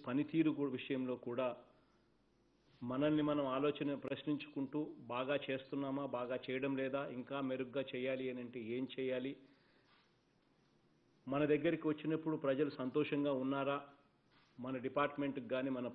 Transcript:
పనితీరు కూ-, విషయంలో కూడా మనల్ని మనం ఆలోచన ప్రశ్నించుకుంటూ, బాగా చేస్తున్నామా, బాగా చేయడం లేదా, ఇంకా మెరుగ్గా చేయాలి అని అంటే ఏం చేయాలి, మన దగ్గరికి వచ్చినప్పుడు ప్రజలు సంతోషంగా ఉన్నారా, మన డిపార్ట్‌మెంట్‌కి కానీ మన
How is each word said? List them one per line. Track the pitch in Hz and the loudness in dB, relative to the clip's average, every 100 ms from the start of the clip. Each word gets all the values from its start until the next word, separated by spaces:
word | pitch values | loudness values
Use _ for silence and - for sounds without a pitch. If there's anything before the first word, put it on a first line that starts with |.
| - | -2
పనితీరు | 131 147 160 156 | 0 2 4 4
కూ-, | 139 143 123 | 4 0 -2
విషయంలో | - 135 127 120 123 | -2 -2 0 -2 -2
కూడా | 120 127 117 - - _ _ _ _ _ _ _ _ _ - | 0 0 0 -10 -20 _ _ _ _ _ _ _ _ _ -10
మనల్ని | 123 127 151 151 151 | -4 2 4 6 4
మనం | 147 135 131 | 2 2 2
ఆలోచన | 147 143 147 135 131 | 2 2 0 -2 -4
ప్రశ్నించుకుంటూ, | 135 - 147 - - 135 151 151 - 120 | -4 -2 -2 -2 -4 -2 -2 -4 -6 -6
బాగా | 123 131 143 - | -2 2 0 0
చేస్తున్నామా, | 135 - 139 139 139 139 123 | -4 -2 -4 -2 -2 -2 -2
బాగా | 123 127 - | -2 -4 -2
చేయడం | 131 139 135 | -2 0 0
లేదా, | 135 139 143 123 | 0 -2 -4 -6
ఇంకా | 120 139 135 | -6 -4 -2
మెరుగ్గా | 131 127 135 135 | -2 -2 -2 -2
చేయాలి | 127 127 131 131 | -2 -2 0 -2
అని | 123 | -4
అంటే | 120 123 110 123 | -6 -8 -4 -2
ఏం | 131 | -2
చేయాలి, | - 131 127 131 139 - - _ _ _ - _ _ _ _ _ _ _ _ _ _ _ _ 127 | -2 -2 0 -2 -6 -14 -20 _ _ _ -20 _ _ _ _ _ _ _ _ _ _ _ _ -2
మన | 139 147 | 2 4
దగ్గరికి | 147 160 160 156 | 4 4 2 0
వచ్చినప్పుడు | 151 156 156 160 156 139 | 0 0 0 0 0 2
ప్రజలు | 135 147 - | 2 2 0
సంతోషంగా | 131 151 151 147 143 135 | 0 2 2 2 2 2
ఉన్నారా, | 131 139 135 139 - - _ _ _ _ _ - | 2 0 0 0 -4 -18 _ _ _ _ _ -10
మన | 123 131 | -4 -2
డిపార్ట్‌మెంట్‌కి | 127 135 143 143 143 135 117 | -2 2 2 2 -2 -2 -2
కానీ | 127 135 127 | 0 0 0
మన | 123 | -2